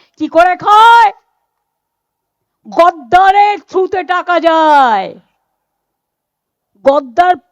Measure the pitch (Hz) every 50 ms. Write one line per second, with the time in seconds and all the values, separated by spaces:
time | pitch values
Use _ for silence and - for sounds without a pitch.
0 | _ _ _ - 311 302 - 320 349 359 359 359 - 392 415 427 440 466 466 466
1 | 453 403 - _ _ _ _ _ _ _ _ _ _ _ _ _ _ _ _ _
2 | _ _ _ _ _ _ _ _ _ _ _ _ _ 220 202 - 330 349 349 320
3 | 262 226 349 359 381 392 381 403 415 415 415 320 - _ - 370 381 370 381 381
4 | 359 320 359 359 339 349 349 330 311 330 320 320 311 311 302 285 262 240 214 196
5 | 185 - - 185 _ _ _ _ _ _ _ _ _ _ _ _ _ _ _ _
6 | _ _ _ _ _ _ _ _ _ _ _ _ _ _ _ 202 190 269 277 294
7 | 285 247 226 330 349 370 359 254 _ _